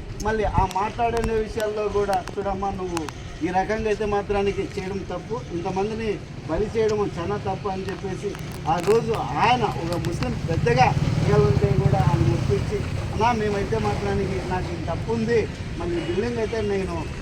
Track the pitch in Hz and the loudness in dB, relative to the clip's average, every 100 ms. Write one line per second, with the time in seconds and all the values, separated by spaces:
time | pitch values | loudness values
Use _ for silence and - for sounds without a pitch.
0 | - - 208 220 196 - 190 185 214 - | -10 -4 -2 0 2 2 2 2 -2 0
1 | 233 233 220 226 214 226 214 214 208 196 | 0 2 2 0 0 -2 -2 0 0 0
2 | 202 185 175 202 196 190 196 190 185 170 | 2 0 -2 -4 -2 -2 -2 -4 -4 -4
3 | 147 - - - 165 185 190 220 214 202 | -6 -8 -10 -4 -2 0 0 0 0 0
4 | 208 202 202 202 202 190 165 196 185 196 | 0 0 0 0 0 0 -4 -4 -4 -6
5 | 170 180 175 240 - 170 190 185 208 226 | -6 -8 -6 -8 -6 -6 -2 -2 -2 -2
6 | 220 165 - - - 220 220 226 214 214 | -2 -4 -6 -10 -4 -2 0 2 2 2
7 | 185 170 170 208 196 190 202 190 180 185 | 0 -2 -4 -4 -2 -4 -4 -4 -4 -6
8 | 190 175 202 160 - - 151 175 170 226 | -6 -4 -6 -6 -8 -6 -2 0 4 4
9 | 226 - 123 147 208 247 - - 165 170 | 4 -2 -2 2 4 4 2 0 -2 -2
10 | - - 254 226 - 247 240 240 214 196 | -2 -2 -2 -2 -2 0 4 6 6 4
11 | - - 208 208 208 202 202 190 - 196 | 2 2 4 6 6 6 4 4 4 4
12 | - 170 - - - 202 - 202 - - | 4 4 2 2 2 0 0 -2 -4 -4
13 | - 190 233 226 214 202 196 214 208 196 | -4 0 2 2 0 0 0 0 0 0
14 | 202 202 190 185 180 180 - 170 156 165 | 0 0 0 -2 -2 -2 -2 -4 -4 -2
15 | - 226 220 233 - - - - 175 170 | -2 0 2 2 2 -4 -6 -6 -2 -2
16 | 156 180 240 233 208 226 208 196 180 170 | -2 0 0 0 -2 0 0 0 -2 -4
17 | - - | -6 -6